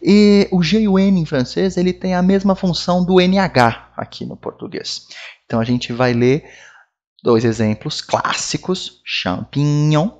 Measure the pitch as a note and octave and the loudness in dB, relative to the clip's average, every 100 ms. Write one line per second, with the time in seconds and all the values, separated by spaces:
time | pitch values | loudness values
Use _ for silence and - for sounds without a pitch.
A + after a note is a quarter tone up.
0 | - G3+ G#3 G3+ G3+ F#3 E3 G#3+ A3 F#3+ | 4 6 6 6 4 0 0 0 2 2
1 | G3 F#3+ D#3 C#3+ B2 - F#3+ F3+ F3+ F3+ | 2 2 0 -2 -2 -2 -2 0 -2 -2
2 | F#3 F3+ F#3 G3 G3 F#3+ F#3+ D#3+ - F3+ | -4 0 2 2 0 -2 -2 -4 -2 -2
3 | F3+ F#3 F3+ F#3+ F#3 - A#2+ A2+ - - | 2 2 4 2 0 2 2 0 -12 -14
4 | A2+ - A#2+ - - - A2+ - - - | -14 -10 -14 -12 -14 -12 -12 -12 -10 -14
5 | - - - - _ A#2 A2+ B2 - A#2 | -14 -20 -20 -20 _ -4 -2 -2 -4 -2
6 | B2+ A#2 B2 C#3 - - - - _ _ | 0 2 2 2 -4 -20 -20 -20 _ _
7 | _ _ - A2+ A#2 A2 A2 G#2+ D3+ - | _ _ 0 2 2 0 -2 -2 -6 -10
8 | - A#2 - - - - - F#2 - _ | -4 -2 -2 -6 -6 -8 -6 -8 -8 _
9 | - - - F2+ - C#3 D3 D3 D3+ D3+ | -10 -6 -4 -6 -6 -4 0 0 2 2
10 | F#3 - | 0 -6